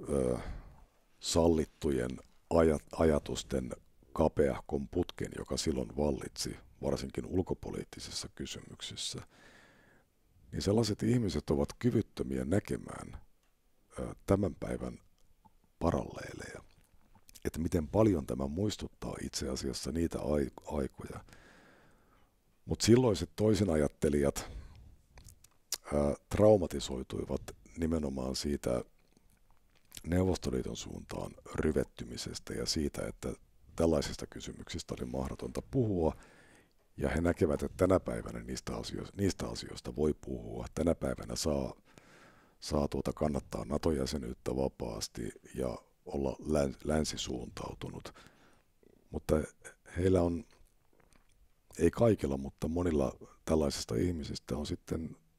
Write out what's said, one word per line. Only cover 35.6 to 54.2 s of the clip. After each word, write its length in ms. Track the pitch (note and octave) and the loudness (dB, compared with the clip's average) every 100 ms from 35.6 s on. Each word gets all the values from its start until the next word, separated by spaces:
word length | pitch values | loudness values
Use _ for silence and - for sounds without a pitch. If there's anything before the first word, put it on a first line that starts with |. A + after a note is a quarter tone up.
puhua. 540 | - C#3 A2+ F#2 D#2 - - - - - _ _ _ - | -4 0 2 4 2 0 -12 -20 -20 -20 _ _ _ -4
Ja 120 | C2+ | 0
he 120 | D2+ | 2
näkevät, 420 | F2 D#2 F2 C#2 | 2 4 2 2
että 140 | C#2+ - | -2 2
tänä 220 | F2+ F2+ | 4 4
päivänä 400 | - A1+ A1 A#1 | 2 -6 -6 -10
niistä 360 | A#1 B1+ - - | -8 -8 -6 -6
asio-, 320 | A#1 - - - | -6 -8 -8 0
niistä 300 | G2 - A#1 | 0 0 -6
asioista 480 | A#1 - - - B1 | -8 -10 -12 -8 0
voi 200 | D2+ D2 | 2 2
puhua. 440 | - B1+ A1+ A#1 A#1+ - | -4 -8 -8 -10 -8 0
Tänä 200 | E2 E2 | 0 2
päivänä 400 | C#2 B1 G#1+ A#1 | -2 -4 -6 -4
saa, 380 | E2 C#2+ B1 - _ - - - - - _ _ | 0 0 -2 -8 _ -20 -20 -20 -20 -20 _ _
saa 240 | - D2 C#2+ | -2 0 0
tuota 260 | C#2 - | -2 -4
kannattaa 520 | - D2+ C2+ - - - | 0 0 -2 -4 -8 -4
nato-jäsenyyttä 880 | D2+ E2+ D2 C2 D2+ A#1+ B1+ - B1+ | 0 0 0 -2 -4 -6 -8 -4 -2
vapaasti 760 | C2+ - A#1 A1+ - - A1 - - - | -2 -4 -8 -6 -8 -8 -10 -10 -14 -4
ja 220 | B1+ A#1 - _ - | -4 -4 -12 _ -8
olla 300 | D2 C2+ - | -2 -2 -2
län-, 360 | - D2+ C#2 B1+ | 0 2 2 -2
länsisuuntautunut. 1300 | - D#2 D2 A#1 - A#1 - - - - - G1+ - - - _ - _ _ _ _ _ _ | 0 0 0 -4 -6 -6 -8 -10 -10 -8 -10 -10 -14 -18 -20 _ -20 _ _ _ _ _ _
Mutta 260 | D#2 - D#2+ - - - - - - | -8 2 0 0 -10 -20 -20 -10 2
heillä 240 | F#2 F#2 | 4 6
on, 240 | F2 E2+ - - - _ _ _ _ _ _ _ _ _ _ - | 4 0 -8 -20 -20 _ _ _ _ _ _ _ _ _ _ 2
ei 120 | E2+ | 2
kaikilla, 460 | - A#2 G2+ C#2 C#2 | 6 4 4 0 -2
mutta 300 | C2+ - D#2+ | -4 -4 -2
monilla 500 | E2 F2+ D2+ B1+ - - - - | 0 2 2 0 -2 -16 -14 0
tällaisista 500 | D#2 C#2+ - - A1+ | 2 2 0 -2 0
ihmisistä 600 | F2+ E2 | 0 0